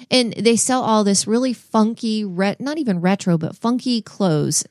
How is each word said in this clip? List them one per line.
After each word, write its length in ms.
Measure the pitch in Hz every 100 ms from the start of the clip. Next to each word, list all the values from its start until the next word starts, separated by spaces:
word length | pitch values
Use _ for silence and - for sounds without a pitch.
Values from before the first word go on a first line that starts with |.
| -
And 220 | 254 233
they 240 | - 220 226
sell 280 | - 254
all 200 | 233 214
this 240 | 202 196 202
really 240 | 226 262
funky, 720 | 226 _ 220 214 226 226 214
re-, 320 | 208 175 196 -
not 180 | 262 311
even 240 | 247 175
retro, 360 | 180 196 185 165
but 200 | - -
funky 440 | 233 247 254 233
clothes. 600 | - - 196 151 147 156 -